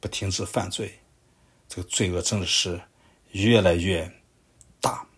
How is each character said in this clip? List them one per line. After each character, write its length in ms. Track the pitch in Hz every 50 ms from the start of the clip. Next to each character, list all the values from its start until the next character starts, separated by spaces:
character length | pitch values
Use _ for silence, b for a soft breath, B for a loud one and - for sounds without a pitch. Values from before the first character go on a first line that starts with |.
不 60 | - -
停 200 | - - - 98
止 160 | 92 - 98
犯 240 | 87 - - 87 92
罪， 300 | - - - 90 - - _ _ _ _ _ b b b b b b b b b
这 120 | - -
个 60 | 90 -
罪 240 | - - 110 92
恶 100 | 90 87
真 200 | 85 - - 104
的 40 | 92
是 360 | - - - - 95 87 85 - _ b b b b b b b _
越 300 | - 95 98 113 120 113
来 140 | 95 90 85
越 360 | 85 85 95 92 85 80 90 - - _ _ _ _ _ _ _ _ - _ _ _
大 260 | - - - - - - _